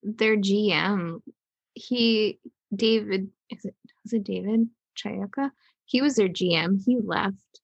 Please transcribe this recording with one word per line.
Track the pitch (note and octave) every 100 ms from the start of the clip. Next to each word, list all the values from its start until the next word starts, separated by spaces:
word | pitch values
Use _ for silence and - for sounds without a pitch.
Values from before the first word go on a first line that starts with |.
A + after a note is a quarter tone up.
their | G#3 G#3+ A3 G#3+
G | G3 G3+ G#3
M, | D#3 F#3 G3+ E3+ E3 - - _ _ _
he, | - - B3 A3+ A3 G#3+ - - - _
David, | G3 A3 A3+ G#3 F#3+ F#3+ _ _
is | G#3+
it, | G3 - - _
is | -
it | A3+
David | G3+ F#3 F#3+ A3+ A3+ - _ -
Chayka? | G#3 F#3+ G3 - C#4 - _ _ _
He | B3
was | C#4+
their | A#3 F#3+
G | F3 F3+
M. | E3 E3+ G3
He | A3 B3
left, | G3+ E3 G3+ G3 _ -